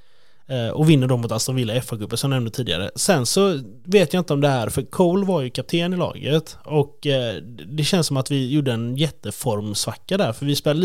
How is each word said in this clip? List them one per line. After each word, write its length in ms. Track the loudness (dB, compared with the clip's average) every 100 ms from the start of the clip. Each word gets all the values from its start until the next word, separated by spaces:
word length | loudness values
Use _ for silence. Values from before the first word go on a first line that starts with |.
| -20 -20 -20 -20 -8
eh, 220 | -4 -4
och 220 | 2 6
vinner 160 | 6 6
då 100 | 0
mot 160 | 0
Aston 240 | -2 -2 -2
Villa 180 | 0
i 40 | -2
F 140 | -4
A-cupen 240 | -8 -6 -2
som 160 | 0
jag 40 | 0
nämnde 140 | -2
tidigare. 400 | -4 -2 -2 -4 -4
Sen 300 | 2 2 2
så 340 | 2 2 0 -6 -14
vet 280 | 2 4 4
jag 80 | 2
inte 120 | 0
om 80 | 2
det 80 | 2
här, 200 | 2 0
för 140 | -4
Cole 440 | -4 2 4 4 2
var 140 | 0
ju 80 | -2
kapten 420 | -6 -2 -2 0
i 20 | 0
laget 600 | -2 -2 0 0 0 -14
och, 420 | -2 0 0 -2 0
eh, 280 | 0 0 -4 -10 -14 -8
det 160 | -4
känns 220 | 0 2 2
som 100 | 0
att 140 | 0
vi 200 | -2 2
gjorde 200 | 2 2
en 240 | -2 -2 -2
jätteformsvacka 1200 | -2 -4 -10 -6 -4 -2 -4 -4 -6 -8 -4 -2
där, 160 | -2
för 140 | -2 -2
vi 100 | 0
spelade 240 | 0 2